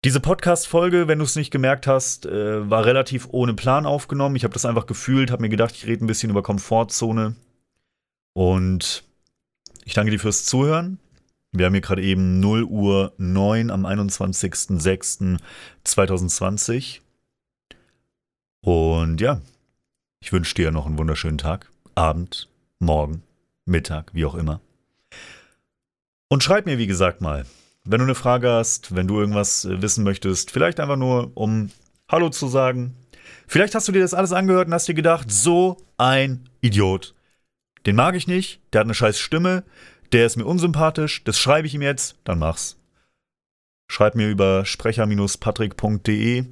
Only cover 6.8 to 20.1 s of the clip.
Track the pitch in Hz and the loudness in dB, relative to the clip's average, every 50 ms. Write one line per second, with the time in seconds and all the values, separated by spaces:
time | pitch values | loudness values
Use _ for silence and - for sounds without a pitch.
6.8 | 113 101 - - 120 113 110 113 110 107 113 - _ _ _ _ _ _ _ _ | 0 0 -2 -4 -2 0 0 0 -2 -2 -4 -10 _ _ _ _ _ _ _ _
7.8 | _ _ _ _ _ _ _ _ _ _ _ 92 92 90 92 92 92 92 92 90 | _ _ _ _ _ _ _ _ _ _ _ 0 2 2 4 2 2 0 0 0
8.8 | - - - - - _ _ _ _ _ _ _ _ _ _ _ _ - _ - | -2 -4 -6 -8 -12 _ _ _ _ _ _ _ _ _ _ _ _ -20 _ -20
9.8 | - - - 110 104 107 107 98 - 107 101 - - - - 127 139 147 156 165 | -14 -2 0 0 2 2 0 0 0 -2 -2 -2 -2 0 0 2 2 2 2 0
10.8 | 170 185 190 - _ _ _ _ _ _ _ _ _ _ - 92 90 90 95 98 | -2 -4 -10 -12 _ _ _ _ _ _ _ _ _ _ -2 0 2 2 2 0
11.8 | 87 - 95 92 95 98 95 92 92 92 92 92 95 101 107 113 117 - 101 107 | 0 0 -2 -2 0 0 2 2 2 2 2 4 2 2 2 0 0 -2 -2 0
12.8 | 101 101 98 98 98 - _ - 95 90 92 95 98 104 110 113 113 117 95 95 | 2 2 2 2 0 -2 _ -6 -4 0 0 2 2 2 2 0 0 -2 -2 -4
13.8 | 95 90 98 104 101 101 - - 95 95 92 - - 92 - - - - 98 85 | -2 -2 -2 -2 -2 -4 -4 -4 -4 -4 -4 -4 -6 -6 -6 -6 -4 -4 -4 0
14.8 | 76 95 95 92 - - - - 98 92 92 85 - - - - - - - _ | 0 0 0 0 -4 -8 -6 -4 -2 -2 -2 -2 -4 -12 -20 -20 -20 -20 -20 _
15.8 | _ - - - 98 92 95 90 90 87 - - 98 92 101 101 - - 117 131 | _ -2 2 2 2 2 2 -2 -2 -4 -4 -2 -2 -2 -2 -4 -4 -4 -4 -4
16.8 | 131 - - - _ _ _ _ _ _ _ _ _ _ _ _ _ _ - _ | -6 -8 -16 -18 _ _ _ _ _ _ _ _ _ _ _ _ _ _ -20 _
17.8 | _ _ _ _ _ _ _ _ _ _ _ _ _ _ _ _ - 92 87 82 | _ _ _ _ _ _ _ _ _ _ _ _ _ _ _ _ 0 2 2 4
18.8 | 80 80 82 82 82 82 82 80 107 127 143 92 71 - _ _ _ _ _ _ | 4 2 2 2 0 0 0 0 0 0 -2 -2 -6 -14 _ _ _ _ _ _
19.8 | _ _ _ _ _ _ | _ _ _ _ _ _